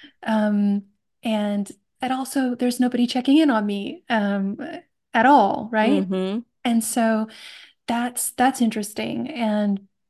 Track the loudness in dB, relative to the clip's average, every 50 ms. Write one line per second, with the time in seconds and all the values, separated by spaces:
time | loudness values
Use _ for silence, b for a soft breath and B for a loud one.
0 | B B B B -4 -2 0 0 0 0 2 2 2 2 0 -2 -4 _ _ _
1 | _ _ _ _ -6 -4 -4 -2 -2 -2 -2 -4 -4 -6 -10 _ _ _ _ -8
2 | -6 -4 -4 -4 -6 -4 -2 -2 -2 -2 -2 -2 -2 -2 0 2 0 0 2 0
3 | 0 0 0 -2 2 4 4 6 6 4 4 2 0 -2 -2 -4 -6 -8 -10 -10
4 | _ -2 0 0 0 0 0 0 -2 -4 -4 -6 -10 -12 -12 -14 -16 _ _ _
5 | _ _ 0 4 6 6 8 6 6 4 0 -2 -6 -4 0 0 2 2 2 2
6 | 0 0 -2 -2 -2 -4 -4 -6 -8 _ _ _ -2 0 0 0 0 0 -2 0
7 | 0 2 2 0 -2 -4 B B B B B B B B B B -8 -6 -4 -4
8 | -4 -4 -6 -6 -8 -6 0 2 2 2 2 2 0 0 0 -2 -6 -8 -8 -8
9 | -6 -6 -4 -6 -6 -6 -6 -4 -2 -2 0 0 0 0 -2 -2 -6 _ _ _
10 | _